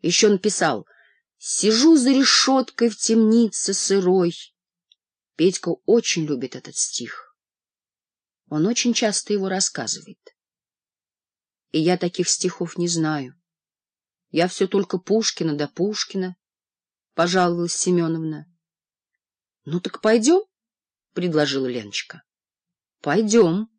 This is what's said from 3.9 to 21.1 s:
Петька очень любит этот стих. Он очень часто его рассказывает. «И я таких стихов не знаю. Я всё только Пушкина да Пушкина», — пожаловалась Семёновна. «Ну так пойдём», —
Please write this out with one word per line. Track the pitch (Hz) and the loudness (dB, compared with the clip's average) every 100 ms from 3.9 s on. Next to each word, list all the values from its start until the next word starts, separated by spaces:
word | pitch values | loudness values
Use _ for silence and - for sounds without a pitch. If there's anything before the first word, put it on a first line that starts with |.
| 196 180 185 175 165 - _ _ _ _ _ _ _ _ - | 2 2 2 2 -2 -18 _ _ _ _ _ _ _ _ 0
Петька | 170 180 - 165 - | 0 2 -6 -6 2
очень | 233 - - 151 | 2 2 -2 -2
любит | 131 127 131 | -4 -6 -10
этот | 139 139 | -14 -6
стих. | - - 117 - - _ _ _ _ _ _ _ _ _ _ _ _ | -6 -6 -10 -14 -20 _ _ _ _ _ _ _ _ _ _ _ _
Он | 151 175 | -2 0
очень | 240 240 226 | 0 -2 0
часто | 226 202 - | 0 -2 -4
его | 208 190 | -4 -2
рассказывает. | 190 - - 120 - - - - _ _ _ _ _ _ _ _ _ _ _ _ _ _ | -4 -4 -6 -8 -10 -12 -20 -20 _ _ _ _ _ _ _ _ _ _ _ _ _ _
«И | 156 | -2
я | 160 180 | 0 0
таких | 175 - 175 | -2 -4 -4
стихов | - 185 - 170 - | -2 -4 -4 -10 -4
не | 175 | -4
знаю. | 170 156 151 127 _ _ _ _ _ _ _ _ _ _ | -2 -2 -4 -8 _ _ _ _ _ _ _ _ _ _
Я | - 180 | -2 -2
всё | - 190 | 0 0
только | 196 196 185 | 0 -2 -6
Пушкина | - 214 220 - 165 147 | -2 0 0 -4 -4 -2
да | 147 | -6
Пушкина», — | - 196 208 - 196 185 180 _ _ _ _ _ _ _ | -4 -4 -4 -6 -6 -6 -8 _ _ _ _ _ _ _
пожаловалась | - 175 185 175 175 170 - | -2 0 2 0 0 -4 -4
Семёновна. | - 175 165 165 160 151 151 _ _ _ _ _ _ _ _ _ _ _ - | 0 0 0 -2 -6 -8 -14 _ _ _ _ _ _ _ _ _ _ _ -8
«Ну | 170 | -6
так | 185 - | -6 -2
пойдём», — | 214 233 226 359 440 _ _ _ _ _ _ | 2 4 4 2 0 _ _ _ _ _ _